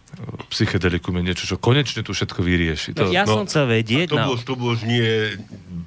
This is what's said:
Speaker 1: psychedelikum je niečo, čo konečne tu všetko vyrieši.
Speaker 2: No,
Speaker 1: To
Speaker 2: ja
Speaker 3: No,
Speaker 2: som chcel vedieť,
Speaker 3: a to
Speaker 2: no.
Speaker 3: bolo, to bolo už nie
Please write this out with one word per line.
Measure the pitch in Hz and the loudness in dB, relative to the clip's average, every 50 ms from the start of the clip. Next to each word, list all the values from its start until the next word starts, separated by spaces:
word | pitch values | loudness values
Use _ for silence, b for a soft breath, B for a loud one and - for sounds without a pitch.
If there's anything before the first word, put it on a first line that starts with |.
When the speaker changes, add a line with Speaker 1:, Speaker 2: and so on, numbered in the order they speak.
| _ - - - - - - - - - | _ -20 -18 -16 -14 -12 -12 -14 -12 -8
Speaker 1:
psychedelikum | - - 110 101 - 95 82 90 85 85 - - 90 | -2 0 0 0 2 2 0 0 0 0 -2 -2 -2
je | 90 87 | -2 0
niečo, | 90 90 - - | 0 -2 -2 -4
čo | - 95 | -4 -4
konečne | 87 - 120 123 147 143 117 - 113 107 | 0 2 4 4 4 2 0 -2 -6 -6
tu | - 98 | -6 -4
všetko | - 101 90 - - | -4 -4 -2 -2 0
vyrieši. | 92 87 87 87 85 80 78 78 - - - | 2 2 2 2 2 2 0 -2 -4 -6 -2
Speaker 2:
No, | - | 0
Speaker 1:
To | - 95 | 0 2
Speaker 2:
ja | 90 185 202 | 2 2 2
Speaker 3:
No, | 208 110 | 2 2
Speaker 2:
som | 214 208 - | 2 0 0
chcel | - 160 143 | 2 2 2
vedieť, | 123 113 113 113 107 117 143 175 170 | 4 2 2 2 2 2 2 2 2
Speaker 3:
a | 151 | 0
to | 139 | 0
Speaker 2:
no. | 110 | 2
Speaker 3:
bolo, | - 123 120 | 0 0 -2
to | 120 - 131 | -4 -6 -4
bolo | 123 123 120 120 | -2 -2 0 0
už | 113 110 | 0 0
nie | 113 120 120 117 110 113 110 107 107 101 98 110 - - 101 - - 92 85 85 | 0 2 2 2 2 2 2 0 -2 -4 -6 -10 -14 -16 -18 -16 -12 -10 -10 -8